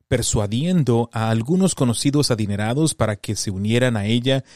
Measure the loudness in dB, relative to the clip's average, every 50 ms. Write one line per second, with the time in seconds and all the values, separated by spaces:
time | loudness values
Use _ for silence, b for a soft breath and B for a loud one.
0 | b -4 -2 -2 -2 0 0 0 -2 0 -2 -2 -2 0 0 0 2 2 2 2
1 | 0 -2 -2 -4 -2 0 0 0 0 0 0 2 2 0 0 0 0 0 0 0
2 | 0 0 2 2 2 2 0 0 0 -2 -2 -2 -2 -2 0 2 0 0 0 0
3 | -2 -2 -2 -4 -4 -6 -6 -4 -4 -6 -4 -4 -2 0 2 2 2 2 0 0
4 | 0 0 0 0 2 2 0 0 -2 b b